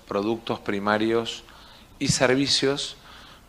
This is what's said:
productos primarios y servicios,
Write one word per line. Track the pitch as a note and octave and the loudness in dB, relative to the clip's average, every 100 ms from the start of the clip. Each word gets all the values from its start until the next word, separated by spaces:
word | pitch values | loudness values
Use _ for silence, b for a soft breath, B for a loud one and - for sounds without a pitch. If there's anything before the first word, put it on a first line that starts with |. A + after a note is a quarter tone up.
| - | -4
productos | G2+ G#2 A#2 - A2+ | -2 0 -2 -4 -6
primarios | - G2+ G#2 G#2+ A2+ A#2 A#2 - - B B B B - | -4 -2 2 2 2 0 -2 -10 -16 B B B B -6
y | C#3 | -2
servicios, | - B2+ C3 C3+ - C3+ C#3+ - - B B B B | 2 4 4 2 2 2 0 -6 -12 B B B B